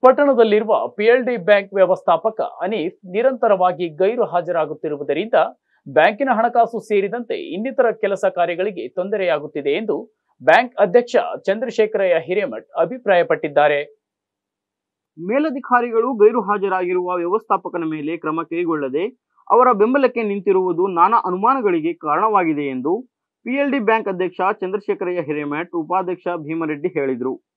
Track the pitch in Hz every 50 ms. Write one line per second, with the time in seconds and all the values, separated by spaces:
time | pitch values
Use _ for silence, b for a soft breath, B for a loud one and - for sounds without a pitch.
0 | - 254 262 262 285 285 269 226 233 220 202 214 226 214 214 139 107 - - -
1 | 208 220 233 262 247 240 247 226 170 175 208 202 202 196 202 196 190 175 185 180
2 | - - 170 160 - 220 214 - 156 - - - 151 190 220 208 151 170 - _
3 | _ 185 180 202 240 262 262 233 - 226 208 185 180 180 180 160 180 170 156 147
4 | 185 196 233 240 220 - 156 175 175 156 180 170 156 143 151 - - 156 147 143
5 | 143 135 143 151 202 226 - 175 160 - - _ _ _ _ _ _ - 135 151
6 | 156 190 220 208 277 269 247 214 226 240 233 240 233 - - 220 - - 214 202
7 | 196 196 190 240 240 _ - - - - 151 180 220 269 254 - 247 233 220 220
8 | - 196 196 185 - 190 185 180 175 170 175 165 185 208 202 170 113 127 _ -
9 | 180 196 208 208 190 175 165 151 143 147 _ 156 139 139 143 180 226 208 160 170
10 | 226 - _ _ _ _ _ _ 127 131 160 208 247 247 _ - 196 202 170 240
11 | - 240 - 240 - 80 - - - - 196 220 247 240 - - 214 214 220 208
12 | 196 185 175 165 165 131 180 202 202 160 113 110 - _ _ - 165 165 247 262
13 | 247 208 190 175 170 165 165 151 156 156 143 143 147 151 147 143 147 - _ _
14 | _ _ _ _ _ _ _ _ _ _ _ _ _ _ _ _ _ _ _ _
15 | _ _ _ - 165 185 220 277 302 320 254 285 269 - 247 247 240 247 220 226
16 | 233 254 269 220 202 214 233 247 202 190 208 208 185 196 190 185 185 175 185 185
17 | 180 180 180 180 170 170 185 220 226 _ 208 190 185 180 - 175 165 160 156 156
18 | 147 151 165 165 - 156 156 165 165 151 165 170 180 165 165 151 143 135 127 151
19 | 180 226 - _ _ _ _ _ _ - - 226 254 254 247 196 202 226 262 285
20 | 269 240 - 233 226 208 202 202 180 208 190 185 185 180 175 160 185 196 185 170
21 | 170 190 226 233 - 185 180 185 196 233 269 269 233 202 175 165 151 165 170 156
22 | - 156 147 165 202 226 214 202 180 160 156 147 147 139 135 127 123 147 175 226
23 | 262 _ _ _ _ _ _ _ _ 226 247 277 285 285 262 277 214 202 220 226
24 | 208 202 190 175 190 175 180 - 196 185 214 214 - 185 190 208 196 - 202 -
25 | 196 175 180 180 156 135 151 147 147 147 147 151 175 180 - 175 160 160 175 185
26 | 190 180 185 175 _ 180 175 175 151 143 160 165 165 156 151 147 147 175 - 156
27 | 139 135 131 117 123 131 131 - _ _ _